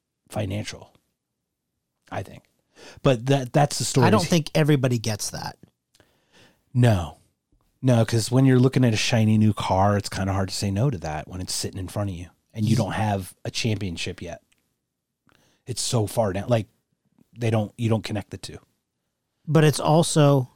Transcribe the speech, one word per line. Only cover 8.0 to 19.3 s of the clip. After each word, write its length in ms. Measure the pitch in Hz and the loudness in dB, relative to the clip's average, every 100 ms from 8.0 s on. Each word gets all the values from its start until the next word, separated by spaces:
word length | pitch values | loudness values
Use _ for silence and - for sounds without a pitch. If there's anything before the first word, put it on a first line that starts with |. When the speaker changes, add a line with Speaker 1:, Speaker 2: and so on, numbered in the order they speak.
Speaker 1:
'cause 240 | 110 117 - | 2 0 0
when 160 | 123 | 2
you're 140 | 135 127 | 4 6
looking 260 | 131 135 | 4 4
at 80 | 127 | 2
a 20 | 107 | 2
shiny 420 | - 117 110 110 | 0 2 4 4
new 140 | 107 | 4
car, 440 | 101 - 95 101 104 | 2 0 2 2 2
it's 120 | - | -2
kinda 240 | - 98 | -6 -4
hard 160 | 98 95 | -2 -4
to 60 | |
say 180 | - 104 | -4 -4
no 180 | 98 139 | -2 -2
to 80 | 98 | -2
that 300 | 80 76 - | -8 -10 -10
when 120 | 90 | -12
it's 140 | 90 | -8
sitting 240 | - - 101 | -8 -8 -10
in 80 | 90 | -10
front 240 | 104 101 | -6 -6
of 60 | 85 | -8
you 100 | 87 _ _ | -14 _ _
and 120 | 110 | -4
you 60 | 104 | 0
Speaker 2:
Ye- 60 | 110 | 0
Speaker 1:
don't 160 | 98 | 0
have 420 | 85 107 98 92 - | -2 -2 -2 -6 -12
a 80 | - | -10
championship 680 | - 117 107 101 80 - 87 | -6 -4 -4 -4 -8 -10 -10
yet. 200 | 85 - _ _ _ _ _ _ _ _ _ _ _ _ | -14 -16 _ _ _ _ _ _ _ _ _ _ _ _
It's 160 | - 123 | -12 -8
so 260 | - 123 101 | -2 -2 -2
far 240 | - 107 | 0 -2
down. 160 | 95 104 | -2 0
Like, 180 | 117 104 _ _ _ _ _ _ 110 | 0 -2 _ _ _ _ _ _ -6
they 100 | 113 | 0
don't, 220 | 110 101 - | 0 -2 -4
you 100 | 113 | -2
don't 140 | 110 | 0
connect 280 | - 104 - | -2 -8 -8
the 60 | 95 | -14
two. 220 | - - _ _ _ _ _ _ _ | -14 -18 _ _ _ _ _ _ _